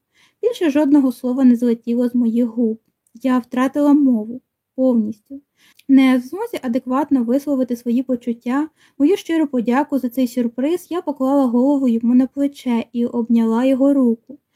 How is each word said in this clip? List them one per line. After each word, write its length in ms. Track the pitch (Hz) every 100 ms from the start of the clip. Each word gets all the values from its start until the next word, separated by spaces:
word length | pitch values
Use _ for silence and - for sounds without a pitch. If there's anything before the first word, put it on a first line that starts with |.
| _ _ _ _
Більше 280 | 453 480 339
жодного 420 | 277 302 294 262
слова 320 | 247 254 254
не 120 | 262 233
злетіло 520 | 240 233 - 233 247
з 60 |
моїх 320 | 247 233 226 247
губ. 340 | 226 233 220 _ _ _ 226
Я 160 | 262 254
втратила 540 | 240 254 269 294 294
мову. 480 | 285 277 233 214 247 _ _ _
Повністю. 640 | - 262 240 214 220 - 277 _ _ _ _ -
Не 300 | 269 262 254
в 20 |
змозі 380 | 254 359 466 -
адекватно 640 | 262 247 254 254 302 269
висловити 520 | 233 262 277 277 254 240
свої 260 | 247 233
почуття, 640 | 262 247 - 233 240 269 311 _ _ -
мою 180 | 285 392
щиру 300 | - 330 294
подяку 520 | 254 220 247 294 269
за 100 | 247
цей 200 | 233 254
сюрприз, 580 | - 233 233 277 349 -
я 120 | 330
поклала 440 | 349 285 262 285 262
голову 420 | 233 262 285 269
йому 260 | 226 226
на 120 | 247 262
плече 580 | - 285 277 254 233 -
і 140 | 240 240
обняла 580 | 240 226 233 226 226
його 300 | 262 262 277
руку. 440 | 277 247 226 - 285 _